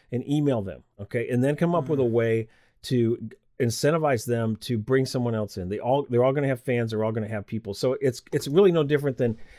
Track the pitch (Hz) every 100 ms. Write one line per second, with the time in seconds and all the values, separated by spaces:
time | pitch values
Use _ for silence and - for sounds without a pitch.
0 | - 120 - 147 147 120 95 64 _ -
1 | 101 117 - 123 135 147 170 170 131 139
2 | 120 117 117 113 113 _ _ _ - 123
3 | 113 120 113 - _ - 120 - 147 165
4 | 151 120 - 117 113 110 - 117 107 131
5 | 127 131 120 110 107 98 90 104 120 139
6 | 143 120 127 143 139 123 - 120 113 107
7 | 110 110 107 107 - 110 101 98 127 131
8 | 135 - - 143 139 160 196 170 143 147
9 | 143 123 120 110 -